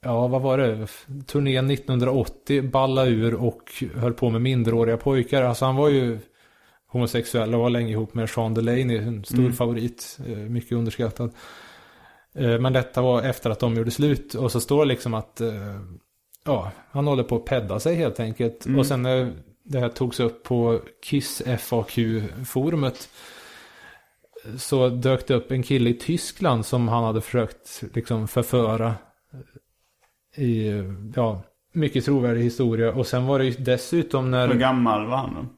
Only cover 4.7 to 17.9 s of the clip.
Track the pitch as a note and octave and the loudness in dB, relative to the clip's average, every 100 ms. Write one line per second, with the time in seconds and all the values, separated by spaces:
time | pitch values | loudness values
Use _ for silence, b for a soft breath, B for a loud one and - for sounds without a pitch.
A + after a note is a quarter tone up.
4.7 | A#2 A2+ A2+ - C3+ A#2+ C#3 B2 A#2 C3 | 2 2 2 2 2 2 2 2 2 0
5.7 | C3 D3 C#3 B2 A2 - b b b b | 4 4 4 2 -4 -10 b b b b
6.7 | b _ B2 A#2+ A#2+ A#2 A#2+ A2 A#2 A#2+ | b _ -2 0 -2 -2 -2 0 2 2
7.7 | A#2+ A#2 A2 A2 A#2+ A2 - A2+ A2 A2+ | 2 0 -2 -4 -4 -4 -2 0 0 0
8.7 | B2 B2+ A#2 G#2+ A2 G2 B2 B2+ A#2+ A#2+ | 0 0 0 -2 -6 -4 2 2 2 -2
9.7 | A#2 A#2+ - - - C3 G#2+ G#2+ A#2+ - | 0 -4 -6 -16 -14 -10 -8 -6 -6 -2
10.7 | A#2 A#2 - A#2 - A#2+ - B B B | -2 -2 -2 -4 -2 -6 -6 B B B
11.7 | B B B B B B - B2+ A#2 B2+ | B B B B B B -4 0 2 2
12.7 | C3 B2 - B2+ B2 C3 B2 A#2+ A2 A#2+ | 2 0 0 2 2 0 -2 -2 0 0
13.7 | A#2 A2+ A#2 D3 C#3 - A2+ B2+ A#2+ - | 0 -2 0 2 2 -2 -4 -2 -2 0
14.7 | C#3+ D3+ B2 A#2+ A2+ A2 - A#2 G#2+ G2+ | 2 4 2 -2 -4 -6 -6 -6 -4 -10
15.7 | G2+ F#2+ F2 _ _ _ - - B2+ F#2+ | -12 -14 -18 _ _ _ -12 -2 -2 -2
16.7 | - - C#3 D3 C3+ B2 A#2 - C3 G2+ | -10 -10 -2 0 0 0 -2 0 -2 0
17.7 | G2 D#3+ | -2 0